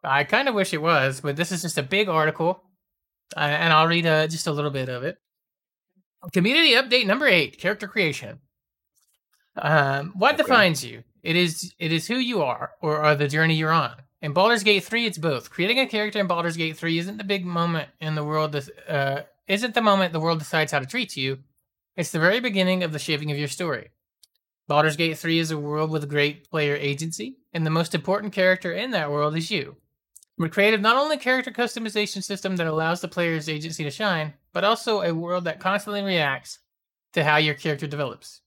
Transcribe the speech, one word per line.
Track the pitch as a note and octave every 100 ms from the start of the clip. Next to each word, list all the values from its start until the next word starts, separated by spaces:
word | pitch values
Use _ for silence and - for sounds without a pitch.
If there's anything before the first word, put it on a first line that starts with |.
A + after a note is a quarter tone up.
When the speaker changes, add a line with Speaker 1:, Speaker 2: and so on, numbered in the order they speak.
Speaker 1:
I | D#3 C#3
kinda | D3 A3+ C#4
wish | G#3+ F#3
it | D#3+
was, | D#3+ D#3+ C3+ C3
but | D3 C#3+
this | E3+
is | F3+
just | E3+ D#3+
a |
big | C3+ F#3+ G#3
article, | D#3+ D#3 D#3 E3 F#3 _ _ _ _ _ _ _ -
uh, |
and | D3 D3+ E3+
I'll | D#3 E3
read, | E3+
uh, | E3 D#3 D#3
just | D#3+ -
a |
little | D3 D3
bit | C#3 B2+
of | B2
it. | C#3+ F3+ _ _ _ _ _ _ _ _ _ _ F3+
Community | F#3+ F#3+ D4 D#4+
update | A#3+ C4 B3 G#3
number | A#3 C#4+
eight, | F3+ C#3 -
character | F3 G#3 G3+
creation. | A3 E3+ C3+ G#2+ - _ _ _ _ _ _ _ _ _ _ _ -
Um, | D3 D#3 C#3 C#3 D#3
what | F#3+ A#3
Speaker 2:
Okay. | D4+
Speaker 1:
defines | - B3 F#3+ D3+
you? | A#2+ A#2 - _
It | E3
is, | E3+ F3 E3 F3+ _
it | E3
is | E3 E3
who | B3
you | A#3+ A3+
are, | C#3 A#2+ C#3 -
or, | D#3 D3+
or | D3+
the | D3 C#3+
journey | D3+ D#3+
you're | D#3+ D#3
on. | E3 C3 - - _
In | D#3
Baldur's | C#3+ G#3 A#3
Gate | G3 G3+
three, | - A#3
it's | A#3 E3+
both. | E3 C3 -
Creating | - F#3 B3
a | C4
character | G#3+ - G#3+
in | F#3+
Baldur's | E3+ E3+ E3
Gate | D#3+ D#3
three | E3 E3
isn't | F3+ G#3+
the |
big | G3+ G3+
moment | F3+ F3 E3+ E3 - _
in | D#3+
the | D3+
world, | D3 D#3 D3+
dec-, | D3 C#3 - -
uh, | D3+ C#3 C#3 - _ -
isn't | G3+ A#3+
the | A#3
moment | A3 G3 F#3
the | E3
world | D#3+ D#3+
decides | D3 D#3+ D3+
how | D3
to | C3
treat | B3 A#3 -
you. | C3 C3+ _ _ _ _ _ -
It's | E3
the | E3
very | E3+ A3+
beginning | B3 G3 F#3 F#3
of | F3
the | D#3
shaping | - D3 D3+
of | C#3+
your | D3
story. | - F3 B2 - _ _ _ _ _ _ _ -
Baldur's | D3 D#3+ D3+
Gate | E3 D3+
three | E3 E3
is | D#3+
a | D#3
world | D3 D3+ D#3
with | D#3 C#3+
great | D3 D3 D3 _
player | D#3+ D3 C#3+
agency, | C#3+ C#3 E3 - C4 C4 _
and | E3+ D#3
the |
most | D#3+ E3
important | E3+ - G3+ G#3
character | F#3+ F#3 F#3 F3+
in | F3 B3+
that | G#3+ D3+
world | D3 D3+ D#3+
is | E3
you. | G3 - - _ _ _ - _ -
With | E3
Creative, | G3+ G3+ A3
not | G#3+ B3+
only | D4+ D4+
a |
character | B3 B3+ B3+
customization | A3 A#3 A#3 A3+ G#3 G#3 G3
system | - G3 F#3+ F3+
that | E3
allows | D#3 D#3+ F3
the | E3+
player's | F3+ E3+ D#3+ D3+
agency | D3+ D#3+ D#3+
to | D3
shine, | C#3 G#3+ E3+ D3+ - _
but | -
also | G3 A#3 - G#3
a | E3+
world | E3 E3+ F3+
that | E3+ D#3
constantly | F#3+ G3 G3+ G#3
reacts | G3 F3+ C#3+ C3+ - - _ _ _ _ _
to | -
how | D3+ D3+
your | D#3
character | D3 E3 C#3+ D3+
develops. | D3 C3+ - - -